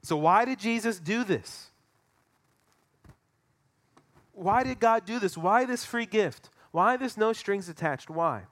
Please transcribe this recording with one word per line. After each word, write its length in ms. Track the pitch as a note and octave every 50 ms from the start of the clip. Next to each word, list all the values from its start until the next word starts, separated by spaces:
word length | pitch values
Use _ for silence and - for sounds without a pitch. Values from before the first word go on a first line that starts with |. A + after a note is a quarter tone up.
So 160 | - - E3
why 280 | D3+ D3+ E3 F3+ G#3 A#3+
did 140 | B3+ C4 -
Jesus 400 | G3 A3+ A#3 A#3 G#3 A#3 A3 F3+
do 240 | D#3+ D3+ G#3 A#3 B3
this? 480 | F#3+ F3 A2+ - - - - - - _ _ _ _ _ _ _ _ _ _ _ _ _ _ _ _ _ _ _ _ _ _ _ _ _ _ _ - - _ _ _ _ _ _ _ _ _ _ _ _ _ _ _ _ _ _ _ _ - _ _ _
Why 300 | G3+ F3+ F#3+ G#3 B3 B3+
did 160 | C4 B3+ -
God 260 | A3+ A3+ A3+ A3+ G3
do 140 | F3+ A3+ A#3+
this? 180 | G3+ F#3 -
Why 260 | E3+ E3 F3+ G#3 B3 B3+
this 220 | B3 B3+ A#3 -
free 220 | - - A#3 A#3
gift? 420 | - - G#3+ G3+ D3+ - - _ - _ _ - _
Why 260 | - E3 F3+ A3 B3+
this 180 | B3+ A3 A3 -
no 180 | G#3+ G#3+ A3+ A3+
strings 360 | - - - G3+ G3+ F#3 F3
attached? 400 | D#3+ - D#3+ D#3 C#3 C3 - -
Why? 380 | D#3+ E3 E3 E3 C3 G#2+ F#2+ -